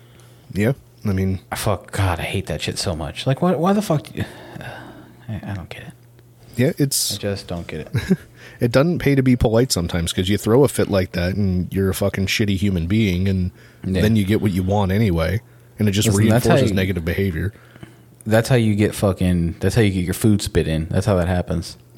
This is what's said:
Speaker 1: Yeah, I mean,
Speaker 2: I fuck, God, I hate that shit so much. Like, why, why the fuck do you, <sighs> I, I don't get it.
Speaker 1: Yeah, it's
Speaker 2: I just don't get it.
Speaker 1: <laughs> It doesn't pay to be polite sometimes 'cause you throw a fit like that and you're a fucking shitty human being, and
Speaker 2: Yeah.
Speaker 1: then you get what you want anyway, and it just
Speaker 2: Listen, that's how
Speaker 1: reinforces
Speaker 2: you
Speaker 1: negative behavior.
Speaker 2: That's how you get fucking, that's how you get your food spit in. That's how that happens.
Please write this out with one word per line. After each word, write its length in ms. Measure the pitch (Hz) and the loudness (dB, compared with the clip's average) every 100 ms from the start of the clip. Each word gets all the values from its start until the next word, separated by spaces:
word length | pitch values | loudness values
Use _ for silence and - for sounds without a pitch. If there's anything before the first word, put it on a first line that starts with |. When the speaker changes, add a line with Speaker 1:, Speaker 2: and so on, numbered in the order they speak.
| - - - - - | -20 -20 -20 -20 -8
Speaker 1:
Yeah, 200 | 92 110 143 - - | -2 0 -2 -8 -6
I 80 | 107 | -2
mean, 280 | 95 95 92 - | 0 0 -2 -6
Speaker 2:
I 60 | - | -4
fuck, 340 | 113 92 - | -2 -4 -4
God, 280 | - 95 85 | -2 0 -2
I 20 | |
hate 220 | - 98 - | -4 -6 -6
that 140 | 76 | -6
shit 160 | - - | -6 -6
so 160 | 101 | -6
much. 320 | 78 73 - 131 | -6 -8 -6 -4
Like, 160 | 135 | 0
why, 120 | 180 | 0
why 180 | 151 180 | 2 2
the 100 | 208 | 0
fuck 220 | 202 151 | 0 -2
do 140 | - - | -4 -8
you, 60 | - - | -8 -10
<sighs> 840 | - - - - - - - - - | -20 -16 -16 -16 -18 -20 -20 -20 -12
I, 120 | 107 - | -10 -8
I 40 | |
don't 140 | 98 - | -10 -10
get 140 | - | -16
it. 100 | - - - - - _ - - | -18 -20 -20 -20 -20 _ -10 -2
Speaker 1:
Yeah, 160 | 135 - | -2 0
it's 360 | 139 - - 101 | -2 -2 -4 -4
Speaker 2:
I 20 | |
just 280 | 104 98 - | -6 -6 -6
don't 180 | 87 85 | -10 -8
get 140 | 78 | -10
it. 380 | - - - 185 | -6 -6 -2 -2
Speaker 1:
<laughs> 60 | - - - - | -4 -20 -20 -4
It 140 | 120 | 0
doesn't 280 | 131 165 143 | 2 2 2
pay 140 | 143 | 2
to 80 | 135 | 4
be 140 | 131 123 | 4 4
polite 340 | 117 113 131 | 4 2 2
sometimes 440 | 90 85 87 82 | 0 -2 -2 -2
'cause 160 | - 90 | -2 0
you 80 | 104 | 0
throw 260 | 107 120 | 2 4
a 40 | 135 | 4
fit 200 | - 95 | 2 0
like 240 | 98 90 | 0 0
that 220 | 92 87 | -2 -2
and 360 | 98 98 90 85 | 0 0 0 -2
you're 160 | 98 95 | 0 0
a 40 | |
fucking 300 | 87 98 - 95 | 0 -2 -2 -2
shitty 300 | - 104 95 | 0 0 0
human 300 | 101 90 85 | 0 0 0
being, 420 | 110 104 87 98 | 2 2 0 0
and 220 | 95 90 - - - | 0 -2 -6 -20 -12
Speaker 2:
Yeah. 160 | 92 92 | -4 0
Speaker 1:
then 160 | 107 110 | 2 2
you 80 | |
get 160 | 95 107 | 2 2
what 100 | 104 | 0
you 100 | 92 | 0
want 300 | 92 104 95 | 0 0 2
anyway, 500 | 101 110 82 80 110 - - - - | 2 2 0 0 -2 -6 -20 -20 -2
and 80 | 107 | 0
it 40 | |
just 160 | 98 110 | 2 2
Speaker 2:
Listen, 200 | 101 110 | 4 4
that's 160 | 117 151 | 4 4
how 60 | |
Speaker 1:
reinforces 160 | 160 107 | 2 2
Speaker 2:
you 40 | 95 | 2
Speaker 1:
negative 280 | 92 87 | 0 -2
behavior. 480 | 82 87 98 80 95 - - - - - - - | -2 -2 -2 -2 -4 -6 -18 -20 -20 -20 -20 -12
Speaker 2:
That's 240 | 107 110 - | 0 2 4
how 60 | |
you 200 | 123 110 | 2 4
get 200 | 101 104 | 2 0
fucking, 600 | - 101 92 90 87 85 - | 2 0 2 2 2 0 -2
that's 140 | 92 | 0
how 80 | 127 | 2
you 80 | 104 | 2
get 140 | 92 | 2
your 100 | 85 | -2
food 260 | - 110 101 | 0 2 2
spit 260 | - 87 80 | 2 0 0
in. 200 | 78 80 | -2 0
That's 180 | 95 | 0
how 120 | 107 92 | 2 2
that 120 | 87 | 2
happens. 480 | 90 - 87 - - - | 0 -2 -4 -6 -14 -20